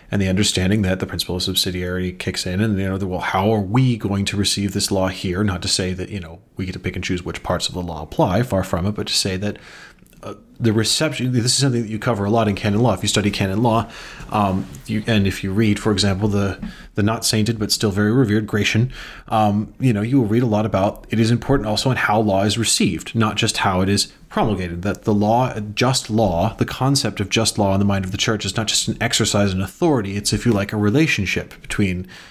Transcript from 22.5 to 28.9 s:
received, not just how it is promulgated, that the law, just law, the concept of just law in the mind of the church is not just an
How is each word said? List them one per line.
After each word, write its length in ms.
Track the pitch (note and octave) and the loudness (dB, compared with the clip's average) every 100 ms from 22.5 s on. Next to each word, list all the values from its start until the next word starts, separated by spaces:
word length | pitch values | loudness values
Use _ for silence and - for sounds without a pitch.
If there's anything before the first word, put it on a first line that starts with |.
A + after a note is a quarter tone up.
| G#2+ | 2
received, 580 | G#2+ - E3+ D#2 - A#2 | 0 2 2 0 -4 0
not 220 | G#2+ G2+ | 0 2
just 180 | A2 - | 0 0
how 200 | G#2 F#2 | 0 2
it 80 | F#2+ | 2
is 240 | G2+ - - - | 2 0 -6 -8
promulgated, 540 | - C3 G2 F2+ F2 | -2 0 0 -4 -4
that 220 | G2 - - | -4 -2 0
the 80 | |
law, 440 | G#2 G#2 A#2+ B2+ A2+ G#2+ | 2 4 4 2 -2 -6
just 360 | G#2 B2 B2+ - | 0 0 0 0
law, 440 | A2 G#2 E2+ G2+ - | 2 2 2 0 0
the 100 | A#2+ | -4
concept 560 | - C3 C#3 A2 F#2+ | 0 0 2 0 -4
of 80 | G2 | -2
just 280 | A#2 A2 - | 0 0 2
law 160 | G2+ | 2
in 60 | G2 | 4
the 60 | G2+ | 2
mind 180 | G2 | 2
of 80 | F#2 | -2
the 60 | G2 | -2
church 260 | - G#2+ | -2 -2
is 140 | G2+ A2+ | -2 -4
not 100 | G#2+ | -2
just 220 | - | -2
an 80 | - | -2